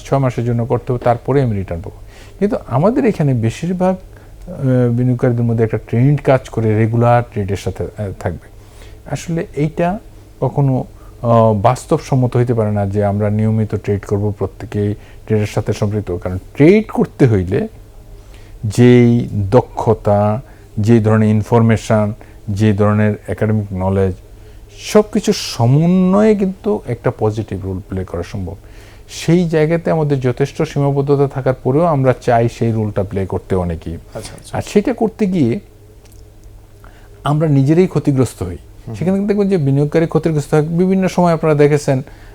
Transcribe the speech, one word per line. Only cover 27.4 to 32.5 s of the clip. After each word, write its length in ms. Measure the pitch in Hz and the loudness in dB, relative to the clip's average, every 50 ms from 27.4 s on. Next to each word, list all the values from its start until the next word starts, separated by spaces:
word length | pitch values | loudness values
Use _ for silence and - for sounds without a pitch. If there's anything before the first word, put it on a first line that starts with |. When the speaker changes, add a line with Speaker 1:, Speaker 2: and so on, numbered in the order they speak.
| 110 - - 92 95 | -4 -6 -8 -8 -6
Speaker 1:
রোল 140 | 95 95 92 - - | -6 -6 -8 -8 -8
প্লে 160 | 98 92 92 | -8 -8 -8
করা 180 | - - 87 85 | -6 -8 -8 -8
সম্ভব। 320 | - - 101 92 85 85 - - - - - - - - - - - | -8 -8 -10 -8 -10 -10 -14 -18 -20 -20 -20 -20 -20 -20 -20 -20 -18
সেই 400 | - - - - 165 180 180 160 | -16 -6 -2 2 2 2 2 2
জায়গাতে 420 | 165 156 156 156 170 165 165 180 | 0 0 2 2 0 -2 0 -2
আমাদের 300 | 170 160 151 143 143 131 | 0 0 0 0 0 0
যথেষ্ট 420 | 123 127 123 - 139 135 - - 160 | 0 -2 -2 -2 -2 -4 -2 -4 -4
সীমাবদ্ধতা 640 | 156 - 147 143 143 139 143 139 143 143 139 143 139 | -4 -2 0 0 0 0 0 0 0 2 2 0 0
থাকার 260 | - 135 123 131 127 - - | -2 -2 -2 -2 -2 -2 -2
পরেও 200 | 127 131 147 175 | 0 0 2 2
আমরা 320 | 175 156 135 131 131 123 - | 2 2 2 2 0 0 0
চাই 280 | - - 120 117 117 | 0 0 2 2 2
সেই 240 | 117 | 0